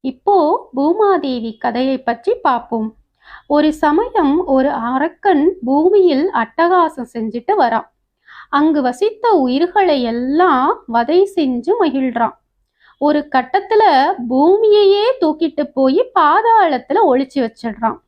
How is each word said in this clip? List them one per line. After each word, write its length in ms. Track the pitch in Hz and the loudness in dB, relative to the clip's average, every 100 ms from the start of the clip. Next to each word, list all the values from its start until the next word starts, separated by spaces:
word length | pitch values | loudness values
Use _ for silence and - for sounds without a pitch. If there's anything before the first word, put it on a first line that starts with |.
இப்போ 640 | 262 262 - 403 302 403 - 254 | -10 -6 0 2 2 -2 -4 -4
பூமாதேவி 800 | 285 392 403 359 277 254 226 220 | -2 0 0 0 -2 -6 -8 -8
கதையை 460 | 240 233 262 262 | -6 -4 -4 -4
பற்றி 300 | 262 233 - | -4 -6 -4
பார்ப்போம். 640 | 494 311 240 240 233 220 - _ _ _ - _ | -2 -2 -2 -4 -8 -8 -10 _ _ _ -20 _
ஒரு 260 | 294 302 | 0 0
சமயம் 720 | 302 302 302 494 440 294 302 359 | 0 0 0 0 -2 0 -2 0
ஒரு 240 | 269 269 | 0 0
அரக்கன் 880 | - 233 262 311 - 403 320 311 370 | -2 -4 -4 -4 -4 0 2 0 -2
பூமியில் 680 | 240 277 330 415 370 269 349 | -2 0 2 4 2 2 -2
அட்டகாசம் 720 | - 226 - 339 359 330 311 240 | -4 -6 -2 0 2 0 -4 -12
செஞ்சுட்டு 440 | 240 220 226 240 415 | -8 -8 -8 -4 0
வரான். 340 | 247 175 - _ _ _ _ - - | 0 -2 -6 _ _ _ _ -20 -6
அங்கு 320 | 285 302 302 | 0 2 2
வசித்த 500 | 254 247 427 440 466 | -2 -2 -4 -2 0
உயிர்களை 720 | 381 254 254 349 415 370 285 | 2 0 -2 -2 0 0 0
எல்லாம் 800 | 240 233 254 294 359 262 269 453 - | -2 -4 -2 0 2 2 0 -2 -4
வதை 420 | 226 240 349 392 - | -4 0 2 0 0
செஞ்சு 440 | 285 247 247 466 | -2 -2 -2 0
மகிழ்றான். 540 | 339 262 262 233 226 - _ _ _ _ _ _ | 0 0 -4 -2 -4 -4 _ _ _ _ _ _
ஒரு 300 | 285 302 294 | 0 0 -2
கட்டத்துல 800 | 269 254 - 392 440 427 277 285 381 240 | -4 -2 -4 0 2 4 4 0 -2 -4
பூமியையே 880 | 254 302 403 453 415 403 403 440 523 | 0 2 4 4 4 4 2 0 -2
தூக்கிட்டு 420 | 320 311 330 294 | -2 -2 -4 -4
போய் 480 | 294 - 262 302 523 - | -8 -2 0 0 -2 0
பாதாளத்துல 880 | 302 349 453 453 349 254 - 349 381 | 2 2 2 2 2 -2 -2 0 2
ஒளிச்சு 280 | 254 269 285 | 2 -2 -4
வச்சிடுறான். 640 | 226 220 233 214 226 - | -6 _ -12 -4 -6 -6